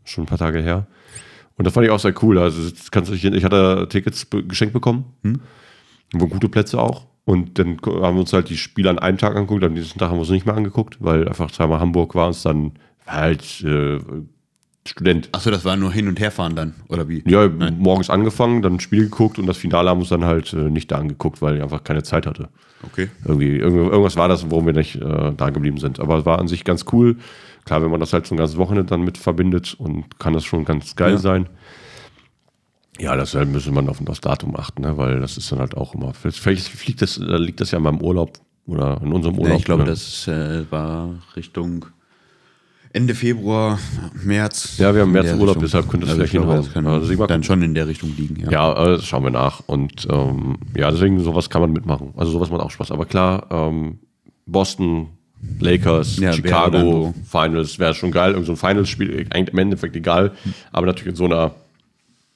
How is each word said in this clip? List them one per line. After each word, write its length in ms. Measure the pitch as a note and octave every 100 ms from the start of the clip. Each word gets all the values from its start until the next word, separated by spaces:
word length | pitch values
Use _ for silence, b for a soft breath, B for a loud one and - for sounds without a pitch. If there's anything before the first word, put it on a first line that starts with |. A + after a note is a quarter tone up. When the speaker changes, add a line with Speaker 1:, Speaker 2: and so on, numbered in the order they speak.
Speaker 1:
Schon 220 | - - D#2+
ein 20 |
paar 100 | F2+
Tage 240 | E2 D#2+
her. 260 | D#2+ F2 G2+ B B B B B B -
Und 80 | F2+
das 80 |
fand 120 | A#2+ A#2
ich 60 |
auch 80 | G#2+
sehr 140 | G2+ F2+
cool. 140 | A2 F#2+
Also, 300 | F2 D#2+ E2
das 220 | - -
kannst 180 | G#2 F2
du 40 | G2
dich, 80 |
ich 200 | F#2+ F#2+ F#2+
hatte 420 | G2 F#2 F#2 F2+
Tickets 360 | G2+ - - -
be-, 180 | G#2
geschenkt 300 | F#2 F#2 G#2+
bekommen. 320 | B2 B2 A#2+ C3 -
Speaker 2:
Mhm. 160 | G#2 A#2 B B B B B B _
Speaker 1:
Wo 140 | E2+ E2+
gute 220 | F#2+ G#2+
Plätze 280 | G#2+ G#2+ B2
auch. 260 | A#2 - - _
Und 340 | - F2+ F2+ -
dann 200 | F2 E2
ko-, 220 | - F2
haben 120 | F2+ F#2
wir 40 |
uns 120 | F2+
halt 160 | F#2 -
die 80 | D#2+
Spiele 320 | - - F#2+
an 100 | F2
einem 180 | F2+ F#2+
Tag 180 | G#2 G#2
angeguckt. 260 | G2 G#2
Am 100 | F2+
nächsten 240 | D#2+ E2 -
Tag 120 | F2
haben 80 | F2
wir 40 |
uns 80 | D#2+
nicht 160 | F#2+ F#2
mehr 100 | G#2+
angeguckt, 400 | G#2 A#2 A2 -
weil 260 | F2 D#2+ E2
einfach 240 | - D#2+
zweimal 280 | - D#2+ D#2+
Hamburg 360 | F2 E2+ E2 F2+
war 100 | E2+
und 40 |
es 100 | E2+
dann 300 | E2 D2+ D2+ b b _ -
halt, 540 | D2+ D#2 D#2 - -
äh, 360 | D#2+ D2 C#2+ C#2+ - C#2+ D2+ _ _ _ _ _ -
Student. 420 | - F2+ E2+ -
Speaker 2:
Ach 80 | F#2
so, 100 | -
das 140 | G2 F2
war 100 | F#2+
nur 160 | F#2+
hin 140 | F#2+ G#2
und 120 | F2+
herfahren 360 | G#2+ G2+ E2+ E2
dann, 180 | D#2+ D2+ -
oder 200 | F#2 D2+
wie? 120 | E2 E2+
Speaker 1:
Ja, 200 | F#2+ G2+
Speaker 2:
Nein. 280 | D#2+ E2 E2
Speaker 1:
morgens 320 | F#2+ F#2+ F2+
angefangen, 540 | F#2+ A2 A2 A#2+ A#2+
dann 120 | F#2+ F2+
ein 40 |
Spiel 240 | - G#2
geguckt 340 | G#2+ G#2+ A2 G#2
und 80 | F#2
das 120 | F2
Finale 300 | F2+ E2+ F2+
haben 80 | F2+
wir 40 |
uns 80 | F2
dann 160 | F2 E2+
halt, 260 | E2 -
äh, 160 | D#2+ D2+
nicht 200 | D#2 -
da 60 | D2+
angeguckt, 460 | D2+ - - -
weil 140 | D2+ D2
ich 40 |
einfach 220 | C#2+ D2
keine 180 | - D2+
Zeit 240 | - E2 D#2+
hatte. 240 | D2+ D2+ b b b
Speaker 2:
Okay. 260 | C2 - F#2+ -
Speaker 1:
Irgendwie, 340 | - D2+ C#2+ C#2+
irgend-, 340 | F2 F2 E2+
irgendwas 240 | G2+ G2+ E2+
war 120 | F2
das, 200 | F2 E2
warum 160 | E2 E2
wir 80 |
nicht, 220 | D#2 D#2 -
äh, 380 | D2+ D2+ D2+ D2
da 120 | C#2
geblieben 260 | C#2+ D2 D2
sind. 220 | C#2+ C2
Aber 180 | D2+ D#2+
es 60 | D2+
war 140 | G2+
an 80 | F2
sich 160 | E2+
ganz 220 | - F2 -
cool. 260 | A#2 A#2+ A#2 B B B B -
Klar, 180 | D#2+
wenn 80 | D#2+
man 80 | E2
das 140 | E2
halt 120 | F2 E2
so 80 |
ein 40 | E2
ganzes 180 | E2 D#2
Wochenende 280 | F2+ G2+ F2+
dann 120 | F2
mit 160 | F2+ F2+
verbindet 560 | - E2 F#2 F2+ F2 -
und 420 | D#2 D#2 D#2 -
kann 160 | E2+
das 100 | D#2+ -
schon 200 | E2+ D2+
ganz 300 | D2+ - -
geil 160 | F2+
Speaker 2:
Ja. 60 | G2
Speaker 1:
sein. 320 | F#2+ F#2 F2+ B B B B B B B B _ _ _ _ _ _ -
Ja, 160 | D2+ C2
das, 200 | C2 C#2
äh, 100 | C#2+
müsste 260 | C#2 C2+
man 160 | C#2 C#2
auf 100 | C#2
das 180 | D2 -
Datum 340 | - C#2 - -
achten, 260 | - -
ne? 160 | C#2+ D2+
Weil 220 | B1+ B1+
das 180 | C2+ -
ist 140 | -
dann 80 | C2+
halt 180 | B1+ -
auch 160 | C2+
immer, 200 | - C2+
vielleicht 540 | B1+ E2+ - - F#2+ -
fliegt 340 | - - -
das, 160 | F#2+ -
äh, 200 | F2 E2+
liegt 240 | E2+ -
das 80 | F#2+
ja 60 | E2+
in 60 |
meinem 180 | D#2 D2+
Urlaub 380 | D#2+ F2+ D#2+ - _ _ -
oder 340 | D#2+ C#2 C#2
in 100 | D2
unserem 220 | F2 E2 F#2
Speaker 2:
Ja, 60 |
Speaker 1:
Urlaub, 180 | E2 D#2+
Speaker 2:
ich 60 | F2+
glaube, 180 | E2
Speaker 1:
ne? 60 | C#2+
Speaker 2:
das, 380 | E2 - - -
äh, 360 | D#2 D2+ E2 D#2
war 440 | D#2 D#2 D#2+ E2+ E2+ E2+ -
Richtung 500 | E2+ - F2 F2 - - b b b b b b b b b
Ende 220 | - B2
Februar, 640 | A#2+ A#2+ A#2 G2+ A2 A2 G#2+ B B F2 -
März. 560 | F#2+ G2+ G#2+ - - -
Speaker 1:
Ja, 160 | G2 G#2
wir 60 |
haben 80 | G2
Speaker 2:
In 40 |
Speaker 1:
März 140 | F#2 E2+
Speaker 2:
der 80 | E2
Speaker 1:
Urlaub, 140 | G2+ E2
Speaker 2:
Richtung. 40 |
Speaker 1:
deshalb 260 | D#2 F2 -
könnte 160 | F2 -
es 20 |
Speaker 2:
Also 120 | D#2+
Speaker 1:
vielleicht 120 | E2
Speaker 2:
ich 60 | F#2
glaube, 80 | E2
Speaker 1:
hinhauen. 180 | D2+ C#2+
Speaker 2:
das 80 |
kann 140 | D#2 D2+
Speaker 1:
Also, 120 | D#2
deswegen 180 | E2 F2+
mal 80 | G#2
Speaker 2:
dann 140 | E2
Speaker 1:
gucken. 20 |
Speaker 2:
schon 180 | D2+ F#2
in 120 | E2+ D#2
der 120 | D#2
Richtung 260 | D#2 D#2+ D2
liegen, 220 | D2+ D#2
ja. 80 | D#2+
Speaker 1:
Ja, 340 | D#2 D#2 -
äh, 120 | E2+ F2
das 100 | -
schauen 180 | C2+
wir 60 | C2+
nach. 300 | B1 C2+ - -
Und, 400 | C#2+ C#2+ - C#2+
ähm, 480 | C#2+ C2+ C2+ C2+ - - -
ja, 140 | D2
deswegen, 300 | D#2+ F#2+ F#2+
sowas 320 | E2+ E2+ E2+
kann 100 | -
man 100 | E2
mitmachen. 420 | D#2 - D2 C#2+ -
Also 140 | E2
sowas 180 | E2 E2+
macht 120 | E2+
auch 100 | -
Spaß. 180 | - -
Aber 160 | - F2
klar, 400 | F#2+ F#2 F#2+ -
ähm, 480 | E2 D#2+ D#2+ D#2 F#2 _ _ _ _ -
Boston, 600 | F2 F#2+ - F2+ E2 D#2 E2+ _ - - -
Lakers, 560 | F2 F2+ F2+ E2 D2+ G2
Speaker 2:
Ja, 60 |
wäre 100 | F#2+
Speaker 1:
Chicago, 380 | E2 E2+ F2 F2
Speaker 2:
dann 100 | F2 E2+
so. 220 | E2 D#2+ E2 -
Speaker 1:
Finals, 480 | E2+ D#2+ D#2+ D#2 -
wäre 160 | E2+
schon 160 | D#2+ F#2
geil. 200 | E2+ F2+
Irgend 160 | G2 E2+
so 60 |
ein 40 | D#2+
Finals-Spiel, 680 | F#2 G2+ G2 - G2 C#2 -
eigentlich 240 | F2 F#2
im 60 | F2+
Endeffekt 360 | G2 F#2+ - E2
egal. 360 | E2 E2+ G2 G2+ G2+ F#2 B
Aber 160 | F2 F2
natürlich 240 | F2+ F2+
in 40 | F2
so 100 | F2+
einer 260 | E2 D#2+ - _ _ _ _ _ _ _